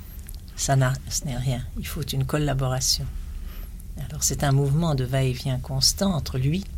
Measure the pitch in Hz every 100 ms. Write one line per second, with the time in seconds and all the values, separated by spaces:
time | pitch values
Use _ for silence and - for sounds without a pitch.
0 | - - - - - - - 135 127 131
1 | - - 156 120 131 120 123 - - -
2 | 139 135 135 151 147 135 131 127 - -
3 | 131 - - - - - - - - -
4 | 139 151 - 135 143 135 139 147 170 135
5 | 123 135 131 127 139 123 - 131 - -
6 | 196 165 - 131 135 180 -